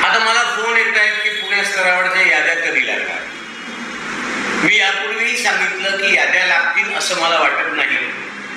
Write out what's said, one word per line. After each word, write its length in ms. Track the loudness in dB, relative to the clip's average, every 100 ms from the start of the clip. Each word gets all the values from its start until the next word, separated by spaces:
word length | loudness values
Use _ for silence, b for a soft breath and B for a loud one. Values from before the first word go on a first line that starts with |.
आता 160 | 2 2
मला 240 | 4 2
फोन 340 | 2 0 0 2
येत 200 | 2 2
आहेत 260 | 2 2
की 60 | -2
पुणे 360 | -2 -2 -2 -2
स्तरावरच्या 560 | 0 2 2 2 2
याद्या 340 | 4 4 2 0
कधी 320 | 0 0 0
लागणार. 320 | -2 -4 -8 -10 -12 -12 -12 -10 -10 -10 -8 -8 -6 -4 -4 -2 0 2
मी 120 | 4
यापूर्वीही 600 | 2 0 -2 -2 -2 0
सांगितलं 600 | 2 2 0 0 -2 0
की 180 | 2 2
याद्या 300 | 4 2 2
लागतील 500 | 2 2 0 0 -2
असं 260 | -2 0
मला 180 | 2 2
वाटत 360 | 2 0 -2 -2
नाही. 360 | 0 0 -2 -6 -10 -12 -10